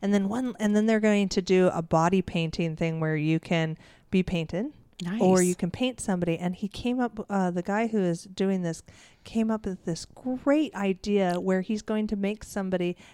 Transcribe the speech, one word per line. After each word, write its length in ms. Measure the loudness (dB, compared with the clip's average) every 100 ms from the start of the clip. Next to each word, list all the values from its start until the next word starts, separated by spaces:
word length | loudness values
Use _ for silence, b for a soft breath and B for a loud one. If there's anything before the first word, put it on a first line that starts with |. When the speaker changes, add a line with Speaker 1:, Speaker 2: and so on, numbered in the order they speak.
Speaker 1:
And 100 | 0
then 160 | 2 0
one, 240 | -4 -6 -2
and 160 | 2 4
then 100 | 4
they're 140 | 4
going 280 | 4 4 2
to 120 | 0
do 300 | 4 6 6
a 80 | 2
body 400 | 0 2 4 2
painting 540 | 0 -2 -2 -2 -4 -2
thing 240 | -2 0
where 160 | 0 0
you 240 | 2 0
can 400 | 0 -2 -2 -6 b b b
be 100 | 0
painted. 460 | 0 -2 -4 -4 -6 -10 _ -12
Speaker 2:
Nice. 180 | -6 0
Speaker 1:
Or 200 | 4 4
you 140 | 4 0
can 160 | -4
paint 280 | -2 -4 -4
somebody. 380 | -4 -2 -2 -2
And 180 | -4 -6
he 120 | -8
came 320 | -6 -4 -2
up, 260 | -4 -6 -4
uh, 220 | -2 0
the 140 | -2
guy 240 | -2 -2 0
who 100 | 0
is 260 | 0 -2 -6
doing 360 | -4 -2 0
this 220 | -4 -6 -12 b b b
came 260 | -6 -2 -2
up 160 | -2 -6
with 200 | -8 -6
this 200 | -8 -10
great 680 | -12 -8 -4 2 2 0 -2
idea 640 | -2 -2 0 2 2 0
where 220 | 0 0
he's 200 | 0 -4
going 240 | -4 -4 -2
to 80 | -2
make 280 | -4 -4
somebody 520 | -8 -6 -2 -2 -2 -6 b